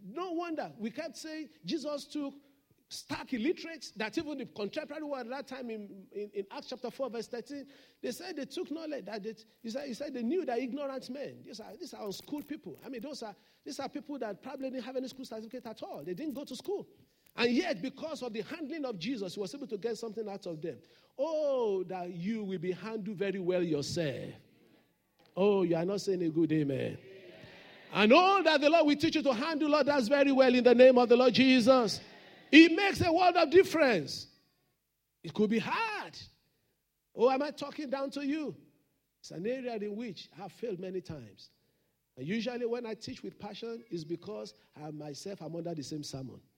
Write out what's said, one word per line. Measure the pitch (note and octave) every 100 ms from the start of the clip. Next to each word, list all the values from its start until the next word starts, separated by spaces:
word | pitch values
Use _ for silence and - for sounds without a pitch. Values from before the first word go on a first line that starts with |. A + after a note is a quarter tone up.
| F#3+
No | C4+ F#4
wonder | E4 F4 D4+ F#3+ D3
we | A3
kept | A#3+ D#4+ -
saying | D#4+ D#4 D4 _ E3+
Jesus | D#4 C#4+ D4 -
took | D4+ C#4 - _ _ _ _ _
stark | - - - D4
illiterates, | B3 B3 - E4 D#4+ - -
that | G#3+ E4
even | D4+ C#4
the | A3+
contemporary | - G3+ D4+ D4+ D4
word | D4 C4+ A#3+
at |
that | C4+ -
time | C4 A#3+
in, | A3 G3+ G3 F#3
in, | G3+ G#3
in | G3+ G3
Acts | C4+ -
chapter | B3 A#3+
four, | - C4
verse | A3+ -
thirteen, | A#3+ A3 C#4+ C#4 - - _
they | B3+
said | - F4+ D4+
they | C4
took | - F#4
knowledge, | D#4 D#4 C#4 F#3+
that | F#3
they, | G#3 A3 - _
he | A3+
said, | A#3+ C#4+
he |
said | A3+ D4
they | C4
knew | A#3 F4+ C#4
that | A#3+
ignorant | C4 C#4 C#4 C4 C4
men. | C4 G3+ A#2+ B2+
These | A3
are, | G3+ A3
these | D#4
are | A3 G#3+
unschooled | F#3 - D4 -
people. | D4 F3+ C3 A3+
I |
mean, | C4
those | C4 C#4+
are, | G#3+ F#3+ _ _ -
these | C#4
are | C4+
people | D4 - C#4+
that | A3+ G3+
probably | C4 C4+ C4
didn't | C4 A#3
have | C4
any | C4
school | - C4
certificate | A3 A3 B3+ A#3
at | A3
all. | F#4+ A#3 D3+
They |
didn't | F3+ D#4
go | B3 D4
to | B3+
school. | - F#4+ - _ _ _ _ -
And | A#3+
yet, | A#3+ - G3+
because | B3+ - D#4 D4
of | B3
the | A3
handling | - E4 C#4 D#4+ C4
of | G3
Jesus, | F3+ B3+ F#3+ G3+
he |
was | G3
able | C#4+ B3
to | G#3
get | A#3 A3
something | A3+ G#3+ G#3+
out | G3+ F3+
of | D3+
them. | E3 A#2 _ _ _ -
Oh, | D4+ D#4 D4 C4 A3+ F#3+
that | F#3 F#3 F3+
you | F3+ F#3 A3+ G3
will | F#3
be | F3+
handled | F3 G#3+ A3+ G3 F3+
very | G3 G3
well | F3 F#3
yourself. | F3 D3 C3+ E3+ D#3 - - - _ _ _ _ _ _ _ _ _ -
Oh, | G3+ G3
you | F3 E3
are | F3
not | G3+
saying | - F#3
a | E3
good | D#3 D#3
amen. | D#3 C#3+ B2+ A#2+ - - - - - - - - - -
And | E3 G#3+
all | D4 F#4 G4
that | D#4+ D4+
the | D4
Lord | E4+ D4+
will | D4
teach | D#4+ D#4
you |
to | C#4
handle | A3+ D#4 D4+ D4+ D4+
others | C#4 C#4+ G#3+
very | C#4 C#4
well | C4 C4 B3
in |
the | A#3+
name | A#3+ B3+ B3
of | A#3+
the | A#3+
Lord | B3+
Jesus. | G3+ C4 B3+ A3 C4 G#3+ - - - - - -
It | D4+ E4 E4+
makes | G4 C4+
a | F4
world | D#4+ F4+ F4
of | D#4+
difference. | E4+ F#4+ D#4 C#4 F#3+ C3+ - - _ _ _ _ _ _ _ _ _
It | E3
could | F3+ G#3
be | A3+
hard. | - E4+ A4+ G#4 D#4+ - - _ _ _ _ _ _ _ _ -
Oh, | A#3+
am | C4
I | D4
talking | C#4+ C#4+ C#4 C#4+
down | C4+ C#4
to | C#4 C#4
you? | D#4 C4+ C#3+ _ _ _ _ _ _
It's | -
an | D3+ G3+
area | C4 B3 A3+
in | G#3 G3+
which | A#3+ D#3+ - -
I |
have | F#3+
failed | - A#3 F#3
many | F#3 F#3
times. | F3 D#3 A2 - - _ _ _ _ _ _ -
And | C#3
usually | A3+ A3+ A#3+ A#3
when | A#3+ A3+
I |
teach | A3 - C4
with | G3 -
passion, | G#3 G#3+ A3+ A#3 A#3+
it's | F3
because | D3+ E3+ F#3 G#3+ G#3+ _ _ -
I | D#3
myself | D3+ D3+ C#3 G3 G3
am | D#3+ E3+
under | E3+ D#3+
the |
same | C3 D#3
sermon. | C#3+ C3+ B2+ - _